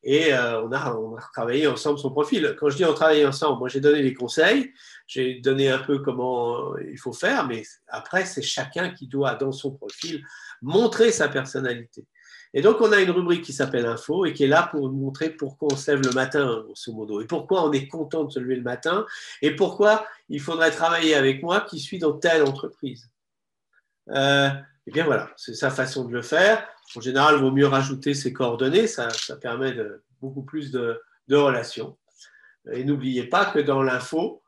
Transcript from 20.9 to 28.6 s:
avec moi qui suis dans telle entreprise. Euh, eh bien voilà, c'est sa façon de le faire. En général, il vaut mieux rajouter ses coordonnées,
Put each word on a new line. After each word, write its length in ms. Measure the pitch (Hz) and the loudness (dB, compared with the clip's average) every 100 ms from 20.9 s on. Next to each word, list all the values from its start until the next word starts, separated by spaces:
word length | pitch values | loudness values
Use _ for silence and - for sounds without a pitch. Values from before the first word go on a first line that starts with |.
| 170 160 | 2 4
avec 300 | 147 135 135 | 4 4 0
moi 180 | 170 196 | 0 -2
qui 180 | - 160 | -2 -12
suis 200 | - 185 | -10 -2
dans 140 | 156 | -2
telle 280 | 147 175 160 | 0 2 4
entreprise. 680 | 139 139 - - 135 120 _ _ _ _ _ _ _ _ _ _ - | 2 0 -10 -10 -12 -12 _ _ _ _ _ _ _ _ _ _ -4
Euh, 400 | 135 139 139 139 139 - _ - | 2 4 6 4 0 -12 _ -4
eh 40 | |
bien 140 | 151 160 | 0 2
voilà, 260 | 117 - - | 0 -2 -14
c'est 160 | - | -14
sa 160 | 113 135 | -4 -2
façon 360 | - 131 139 120 | -2 -4 -4 -4
de 60 | |
le 120 | 120 | -6
faire. 440 | 117 156 196 220 - - _ 120 | 0 4 4 4 -2 -20 _ -10
En 20 | |
général, 360 | 120 135 147 147 | -2 4 6 6
il 40 | |
vaut 100 | 131 | 4
mieux 160 | 135 143 | 4 4
rajouter 460 | 135 135 135 143 | 4 0 -4 -4
ses 200 | 139 127 | -2 -4
coordonnées, 520 | 120 123 117 | -2 -2 0